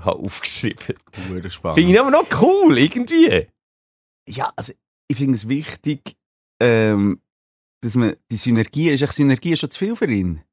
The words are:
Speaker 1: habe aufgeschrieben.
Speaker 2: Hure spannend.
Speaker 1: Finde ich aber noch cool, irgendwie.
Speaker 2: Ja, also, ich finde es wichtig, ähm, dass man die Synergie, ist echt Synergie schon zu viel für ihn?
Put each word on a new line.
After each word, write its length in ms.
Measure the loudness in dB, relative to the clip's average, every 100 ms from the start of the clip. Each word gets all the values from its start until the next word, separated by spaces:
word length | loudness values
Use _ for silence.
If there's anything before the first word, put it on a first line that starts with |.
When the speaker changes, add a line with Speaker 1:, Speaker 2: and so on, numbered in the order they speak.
Speaker 1:
habe 140 | -6 -4
aufgeschrieben. 800 | -6 -8 -8 -6 -6 -8 -10 -12 _ -14 -12
Speaker 2:
Hure 200 | -10 -12
spannend. 260 | -8 -2 2
Speaker 1:
Finde 140 | 4
ich 60 | 4
aber 100 | 4
noch 160 | 2 2 2
cool, 340 | 4 4 4 4
irgendwie. 680 | 2 0 0 4 4 4 -2 _ _ _ _ _ _ _ -14
Speaker 2:
Ja, 240 | -8 -8 -8
also, 180 | -14 -14 _ _ -8
ich 80 | -4
finde 200 | 0 -2
es 120 | -2
wichtig, 680 | -6 -6 -10 -6 -6 -10 -20 _ _ _ 0
ähm, 600 | 2 4 2 2 0 -2 _ _ _ _ _ _
dass 120 | -4
man 200 | 0 0 -2 -8
die 60 | -6
Synergie, 540 | -2 0 0 -2 0
ist 100 | 0
echt 100 | -2
Synergie 420 | 0 0 0 0 -4
schon 140 | -4
zu 80 | -6
viel 180 | -6 -4
für 140 | -2
ihn? 320 | -2 -2 -6 -12